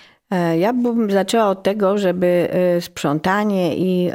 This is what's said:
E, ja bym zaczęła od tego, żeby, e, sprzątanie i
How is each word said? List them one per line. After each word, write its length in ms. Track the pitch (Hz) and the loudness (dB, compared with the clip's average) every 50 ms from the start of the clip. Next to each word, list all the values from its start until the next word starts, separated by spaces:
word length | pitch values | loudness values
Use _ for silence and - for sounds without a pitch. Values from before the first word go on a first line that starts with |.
| - - _ _ _ - | -20 -20 _ _ _ -4
E, 260 | 196 180 170 165 165 | -2 0 0 0 2
ja 160 | 165 185 220 254 | 2 0 0 0
bym 380 | 247 240 240 233 233 220 202 | 0 -2 0 0 0 0 0
zaczęła 380 | 196 196 190 190 - 226 220 202 | 0 0 0 0 0 2 2 2
od 140 | 190 196 - | 0 0 -2
tego, 340 | 190 202 214 196 190 202 | -2 -2 0 0 0 0
żeby, 500 | 208 202 180 175 180 180 180 175 175 170 - - 185 180 180 175 | 2 0 0 0 0 2 2 2 2 0 0 0 0 2 2 0
e, 40 | 175 | 0
sprzątanie 920 | 175 - - - - - 147 156 - 185 190 208 208 214 196 185 180 160 120 | -2 -6 -10 -6 -4 -2 -2 0 0 0 0 0 0 0 0 0 0 -2 -2
i 340 | - 175 185 180 180 180 175 | -2 -2 0 0 0 0 -2